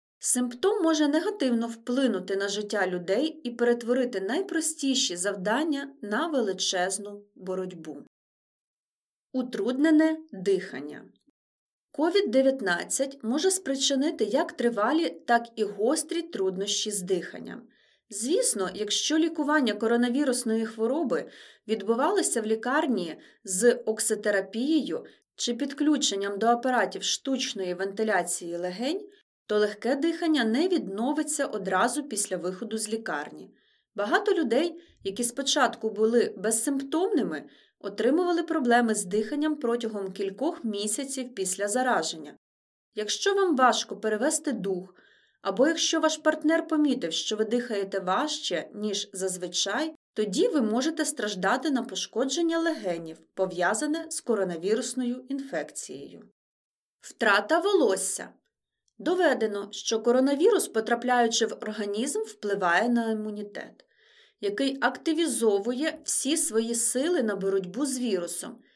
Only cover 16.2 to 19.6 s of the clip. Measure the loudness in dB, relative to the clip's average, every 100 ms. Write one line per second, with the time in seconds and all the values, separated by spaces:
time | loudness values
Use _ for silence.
16.2 | -4 -2 -2 -2 -2 -2 -2 -4 -2 -2
17.2 | -2 -10 -12 -14 -18 _ _ _ -14 -6
18.2 | 0 2 2 0 -2 -4 -2 -2 0 2
19.2 | 2 0 2 2